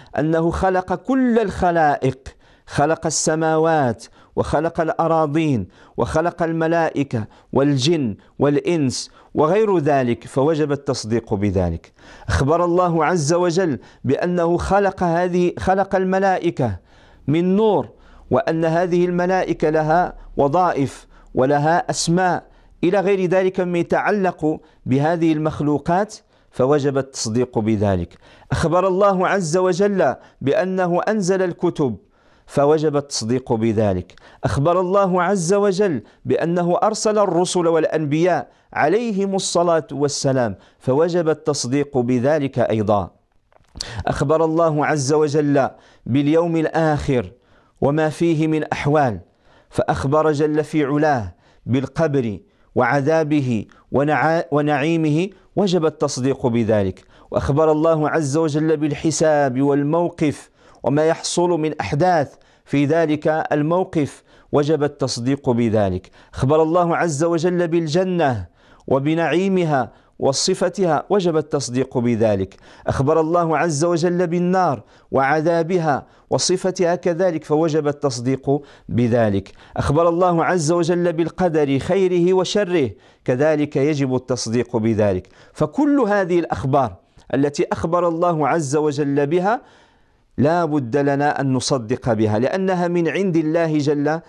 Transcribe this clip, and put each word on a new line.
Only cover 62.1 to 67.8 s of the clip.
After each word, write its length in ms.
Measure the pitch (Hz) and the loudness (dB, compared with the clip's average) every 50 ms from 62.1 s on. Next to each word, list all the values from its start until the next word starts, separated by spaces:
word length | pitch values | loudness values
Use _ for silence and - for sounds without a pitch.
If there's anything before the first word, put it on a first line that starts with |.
| 180 160 139 - - - _ _ _ _ _ | 2 2 0 -2 -6 -18 _ _ _ _ _
في 200 | - - 143 147 | -4 0 0 2
ذلك 420 | 135 156 165 165 151 151 147 - 170 | 2 2 2 2 0 -2 -2 0 -2
الموقف، 960 | 156 160 - - - 151 147 156 170 180 190 185 - 165 143 - - - _ _ - - - _ | 0 0 -2 -2 -2 -2 0 0 0 -2 -2 -2 -2 -2 -2 -2 -6 -14 _ _ -20 -20 -16 _
وجب 320 | - 139 151 139 160 143 143 | 0 0 2 2 0 0 0
التصديق 680 | 143 143 - 139 123 - 120 117 127 139 139 - 135 | -2 -2 -4 -6 -6 -4 -4 -2 -2 -2 -2 0 -2
بذلك. 600 | 123 117 120 113 101 110 104 98 92 90 - - _ - - _ - | 0 2 2 2 2 2 0 0 -2 -4 -8 -12 _ -20 -20 _ -6
أخبر 280 | - - 131 151 156 | -4 0 2 2 2
الله 360 | 160 156 160 180 175 170 165 127 | 2 2 2 2 2 2 0 0
عز 260 | 156 175 151 131 165 | 0 -2 0 0 0
وجل 440 | 170 170 165 147 180 180 175 175 170 | 0 0 0 0 0 0 0 -2 0
بالجنة 800 | 160 170 | 0 -2